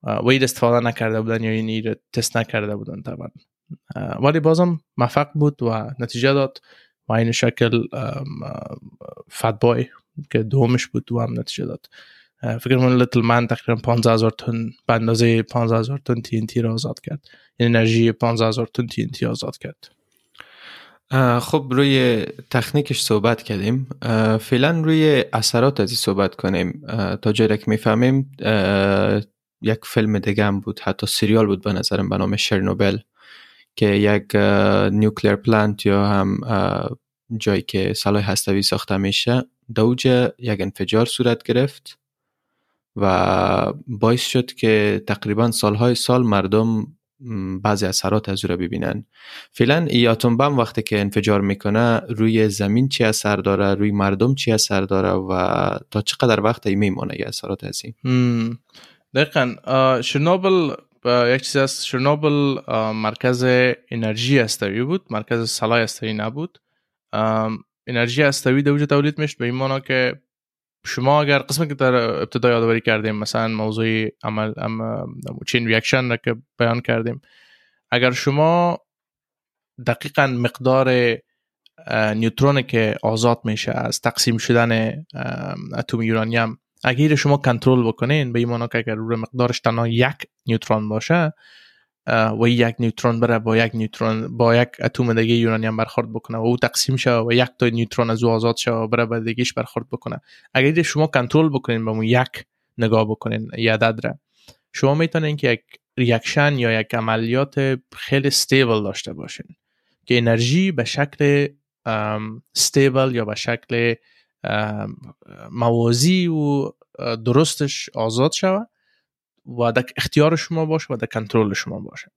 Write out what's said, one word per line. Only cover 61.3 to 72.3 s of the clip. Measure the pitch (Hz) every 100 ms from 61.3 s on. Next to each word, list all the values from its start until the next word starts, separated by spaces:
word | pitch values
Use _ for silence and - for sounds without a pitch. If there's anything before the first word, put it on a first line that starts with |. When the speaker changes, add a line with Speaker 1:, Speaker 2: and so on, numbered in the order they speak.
| 135
Speaker 1:
چیز | 135 139
است. | 135 - -
شرنوبل، | 131 135 147 151 147 143 135 -
اه، | 113 110
مرکز | 110 107 107 127 127 127 127 127 123 _
انرژی | 120 113 107 120 139
هسته‌ای | 110 - 104 101
بود، | 127 185 _
مرکز | 110 107 120 113
سلاح | - 110 117
هسته‌ای | 113 - 110
نبود. | 107 107 131 170 _ _ _ _ _ _
ام، | 107 110 110 110 110 - _ -
انرژی | 123 120 123
هسته‌ای | 147 139 131 131
در | 143
اونجا | 143 147
تولید | 143 147 151
می‌شد، | 151 -
به | 120
این | 127
معنا | 135 135
که | 135 131 127 139 _ _ _ _ _ _ -
شما | - 127 147
اگر | 147 139
قسمی | 127 143 160
که |
در | 139 131 127
ابتدا | 117 82 98